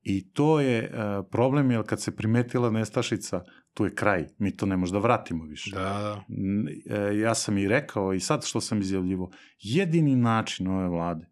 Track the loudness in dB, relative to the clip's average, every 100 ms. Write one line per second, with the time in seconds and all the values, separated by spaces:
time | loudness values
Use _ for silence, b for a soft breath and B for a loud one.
0 | -2 -2 -2 0 4 4 4 2 -2 -4
1 | -4 -4 -2 2 4 4 4 2 0 -4
2 | -4 -2 2 2 2 0 0 0 0 -2
3 | -2 -4 -4 -6 -8 B B -2 -2 2
4 | 0 2 -2 _ -4 0 0 0 0 2
5 | 2 2 0 -8 -8 -12 -10 -6 -4 -4
6 | -4 -8 -8 -4 0 0 -2 -8 -6 -2
7 | 0 2 2 0 0 0 4 2 0 -2
8 | 0 0 0 -2 0 -4 -2 -2 0 0
9 | 0 -2 -6 B B B -2 0 2 4
10 | 4 4 4 2 0 -4 -2 0 0 -2
11 | -2 -4 -10